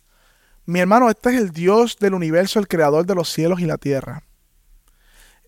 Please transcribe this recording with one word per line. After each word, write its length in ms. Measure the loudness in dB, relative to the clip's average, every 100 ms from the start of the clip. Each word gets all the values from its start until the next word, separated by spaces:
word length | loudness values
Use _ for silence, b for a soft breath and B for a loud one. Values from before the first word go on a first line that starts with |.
| _ _ _ _ _ _
Mi 140 | -6 -2
hermano, 320 | 2 4 4
este 200 | 2 0
es 100 | 0
el 100 | -2
Dios 460 | -2 2 2 2 0
del 160 | -2
universo, 460 | -2 0 0 0 -2
el 80 | -2
creador 360 | 0 2 2
de 120 | 0 -2
los 160 | -4
cielos 260 | -2 -2 0
y 60 |
la 140 | -2 -4
tierra. 440 | -4 -4 -6 -14 -18 _ _ _ _ _ _ b b b b b